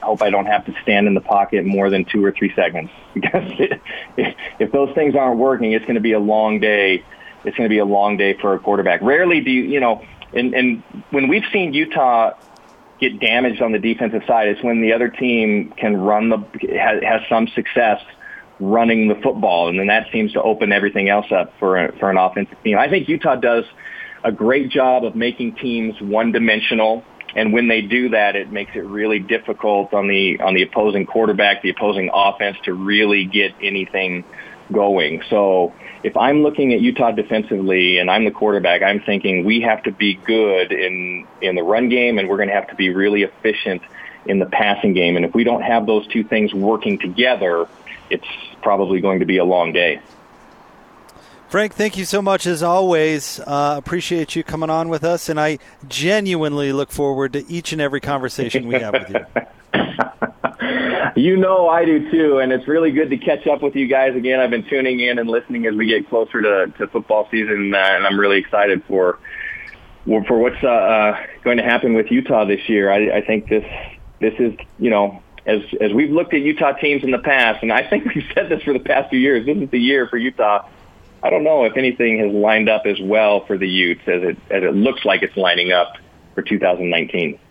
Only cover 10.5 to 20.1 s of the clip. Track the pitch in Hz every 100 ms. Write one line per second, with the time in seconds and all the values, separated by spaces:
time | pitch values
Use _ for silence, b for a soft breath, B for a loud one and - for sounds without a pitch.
10.5 | 127 127 113 - - - 143 135 202 214
11.5 | 208 170 139 156 160 131 120 113 - -
12.5 | - - - - - 127 104 117 120 127
13.5 | 107 117 107 113 113 113 110 - 117 107
14.5 | 104 120 117 110 117 120 - 127 117 110
15.5 | 104 80 - 110 104 98 107 113 110 101
16.5 | - - - 110 107 110 113 - 113 113
17.5 | - - 131 113 101 - - B B B
18.5 | - 98 113 113 113 110 104 135 107 101
19.5 | 87 85 92 98 110 113